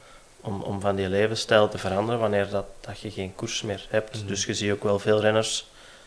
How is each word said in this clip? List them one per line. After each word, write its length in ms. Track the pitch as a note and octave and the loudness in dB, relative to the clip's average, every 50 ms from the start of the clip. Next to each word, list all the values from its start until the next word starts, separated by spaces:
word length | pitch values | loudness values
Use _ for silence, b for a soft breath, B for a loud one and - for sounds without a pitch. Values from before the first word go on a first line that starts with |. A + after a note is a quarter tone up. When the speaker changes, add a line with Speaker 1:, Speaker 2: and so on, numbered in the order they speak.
| b b b b b b b - | b b b b b b b -12
Speaker 1:
om, 200 | - A#2 G2 F#2+ | -8 -6 -6 -4
om 200 | - - G2+ G2 | -4 -4 -6 -2
van 140 | F#2+ G2+ G2 | 0 0 0
die 120 | G2 G2 F#2 | 0 0 0
levensstijl 600 | G2 G2+ G#2+ A2 A2 - - - A#2 G#2+ G#2+ G#2 | 2 2 2 2 0 -4 0 4 6 6 6 4
te 80 | - | 2
veranderen 420 | F#2 - F#2+ F#2 G2 G#2+ A2+ A#2+ A#2 | -4 -4 0 0 0 0 0 0 0
wanneer 300 | A2+ G#2 G2+ G2+ G2 G2 | 2 2 2 2 2 2
dat, 160 | A2+ - - - - - | 0 -4 -4 -4 -12 -14
dat 200 | - - G2 - | -14 -14 -12 -10
je 120 | - G#2+ | -10 -8
geen 240 | - - F#2+ F#2 - | -6 -6 -6 -6 -6
koers 260 | - A2+ A2 - - | -8 -8 -6 -6 -4
meer 260 | - G#2+ G2 F#2 - - | -4 -4 -6 -6 -6 -2
hebt. 280 | - A2 - - - | -2 -2 -2 -2 -8
Speaker 2:
Mhm. 100 | A2 G#2 | -8 -6
Speaker 1:
Dus 180 | G2 G2 G2 - | -4 -4 -2 -2
je 80 | - G#2 | -2 -2
ziet 180 | G2+ G#2 G#2 | 0 0 0
ook 120 | G2+ G2 - | 0 0 2
wel 160 | G#2 G2+ G2 | 2 2 2
veel 220 | - A2 G#2+ G#2+ | 4 4 4 6
renners 480 | G#2 G#2+ A2 A2 A2 - - - - b b b b b b b b | 6 4 4 4 2 2 -4 -6 -6 b b b b b b b b